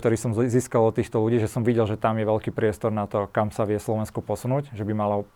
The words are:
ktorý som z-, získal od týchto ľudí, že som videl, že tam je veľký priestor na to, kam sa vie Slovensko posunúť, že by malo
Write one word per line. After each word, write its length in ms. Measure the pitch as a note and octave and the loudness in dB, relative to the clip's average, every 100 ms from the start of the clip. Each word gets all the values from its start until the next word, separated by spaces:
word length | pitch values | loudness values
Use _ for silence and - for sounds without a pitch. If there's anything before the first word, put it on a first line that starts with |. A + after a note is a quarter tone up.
ktorý 160 | A#2+ A2 | 4 2
som 160 | B2 | 0
z-, 160 | G#2+ B2+ | 0 2
získal 400 | A#2+ A#2+ A#2+ A2+ | 2 2 4 4
od 80 | A2 | 2
týchto 240 | A2+ A#2 | -2 0
ľudí, 160 | A2 A#2+ | 2 2
že 80 | |
som 160 | G#2+ B2 | 0 0
videl, 240 | A2+ A#2 | 2 2
že 160 | G#2+ G#2+ | 2 2
tam 160 | A2+ A2 | 0 0
je 80 | |
veľký 320 | G#2+ A2 A2+ - | 0 0 -2 0
priestor 320 | A2 G2+ A2+ | 0 0 -2
na 160 | G#2+ | -2
to, 240 | G2+ G#2+ G2 | -2 -2 -2
kam 240 | - G#2 | 0 -2
sa 160 | - G#2 | -2 -2
vie 80 | G#2 | -2
Slovensko 480 | - G#2+ G#2+ - | -2 -4 -4 -6
posunúť, 480 | - G#2 B2 B2+ A#2 | -6 -6 -2 -4 -4
že 80 | G2+ | -8
by 160 | G#2 G#2+ | -4 -2
malo 320 | G#2 G2+ G#2 | 0 -2 -4